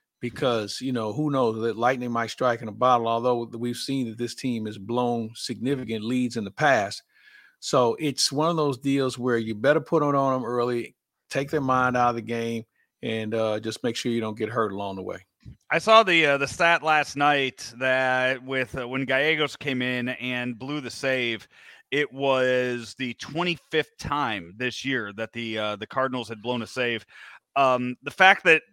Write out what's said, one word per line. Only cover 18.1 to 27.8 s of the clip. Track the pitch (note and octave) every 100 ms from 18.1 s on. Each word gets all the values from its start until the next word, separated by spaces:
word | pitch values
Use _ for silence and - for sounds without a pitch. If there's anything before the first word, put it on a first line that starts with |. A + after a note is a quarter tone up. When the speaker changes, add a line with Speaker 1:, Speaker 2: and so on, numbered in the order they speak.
| B2+ B2+ C3
Speaker 2:
with, | C3 C3+ B2+ C3+
uh, | A#2+
when | C3
Gallegos | C3 C3 D3+ D#3 D3 -
came | D3 B2+
in | B2+ B2+ B2
and | B2+ B2 B2 B2 A2+
blew | C3 D3
the | B2
save, | - C3+ C3 A#2+ A2 - _ - - -
it | C#3 D3
was | C3+ C#3 C3 B2+ B2+ B2+ A#2+ A2+ -
the | B2+
twenty-fifth | A#2 - D3 F3+ E3+ - D#3+ D3 -
time | - D3 C3+ G#2 E2+ G2+
this | B2+ - C3
year | C3 G#2 G2+
that | A2+
the, | A#2 A#2 A2
uh, | G#2+ G2+
the | A2
Cardinals | C3+ C3 B2+ A2
had | A2
blown | A2+ B2
a | A2
save. | - A#2+ A2+ - - - - _ C#3
Um, | C3+ B2+